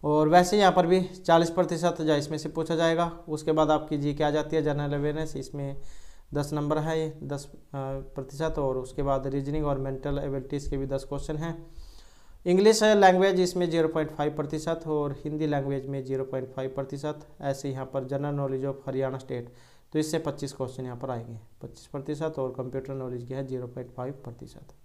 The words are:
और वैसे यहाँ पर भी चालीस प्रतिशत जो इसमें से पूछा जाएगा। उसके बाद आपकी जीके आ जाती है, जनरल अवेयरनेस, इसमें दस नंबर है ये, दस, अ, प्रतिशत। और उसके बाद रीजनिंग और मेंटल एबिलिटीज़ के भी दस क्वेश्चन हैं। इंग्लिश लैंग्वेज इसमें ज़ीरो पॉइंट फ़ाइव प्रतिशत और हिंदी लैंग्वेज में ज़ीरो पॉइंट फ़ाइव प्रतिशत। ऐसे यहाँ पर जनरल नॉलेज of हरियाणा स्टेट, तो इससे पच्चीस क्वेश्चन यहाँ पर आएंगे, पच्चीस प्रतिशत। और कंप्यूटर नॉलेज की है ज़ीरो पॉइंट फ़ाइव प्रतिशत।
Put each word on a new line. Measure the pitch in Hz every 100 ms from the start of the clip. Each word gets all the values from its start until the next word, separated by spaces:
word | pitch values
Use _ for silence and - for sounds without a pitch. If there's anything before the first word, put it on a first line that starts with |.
और | 151 151 156
वैसे | 175 180 208
यहाँ | 196
पर | 180 170
भी | 185
चालीस | 185 - - 165 170
प्रतिशत | 175 175 165 170 165
जो | 156 147
इसमें | 147 156
से | 151
पूछा | 160 160 160
जाएगा। | 165 165 170 165 -
उसके | 151 151
बाद | 156 156
आपकी | 151 151 147
जीके | 143 143
आ | 151
जाती | 151 151 156
है, |
जनरल | 151 143 147
अवेयरनेस, | 147 147 151 156 139
इसमें | 131 143 139 139 - - - - -
दस | 143 143
नंबर | 151 147 151
है | 156 160
ये, | 160 147
दस, | 139 143 -
अ, | - -
प्रतिशत। | 139 135 135 135 - 135 139 160 156
और | 135 131
उसके | 127 -
बाद | 139 135 131
रीजनिंग | 139 139 151 147
और | 139
मेंटल | 135 135 143 139
एबिलिटीज़ | 143 139 131 143 147
के | 139
भी | 135
दस | 135
क्वेश्चन | - 143 - 151
हैं। | 165 165 - - - - - - - - 180
इंग्लिश | 180 208 220
लैंग्वेज | 214 208 190 185 190 185
इसमें | 180 180 175
ज़ीरो | 165 160
पॉइंट | 160 151
फ़ाइव | - 147 147
प्रतिशत | 143 151 160 165 156
और | 151 143 139
हिंदी | 151 151 156
लैंग्वेज | 143 139 139 135
में | 139 131
ज़ीरो | 135
पॉइंट | 135 131 127
फ़ाइव | 131 131
प्रतिशत। | 131 135 143 151 147 - -
ऐसे | 143 139 143
यहाँ | 131 131
पर | 139
जनरल | 131 139 147 143
नॉलेज | 139 131 139
of | 139 -
हरियाणा | 131 135 131
स्टेट, | - 127 120 - - - _
तो | 156
इससे | 156 160
पच्चीस | 160 143 139
क्वेश्चन | - 127 123 127
यहाँ | 123
पर | 131
आएंगे, | 120 117 113 - -
पच्चीस | 123 - -
प्रतिशत। | 143 139 147 160 156
और | 131
कंप्यूटर | 127 123 131 135
नॉलेज | 135 127 123 120
की |
है | 131 135
ज़ीरो | 127 123
पॉइंट | 123 123
फ़ाइव | - 127 143
प्रतिशत। | - 120 - - - -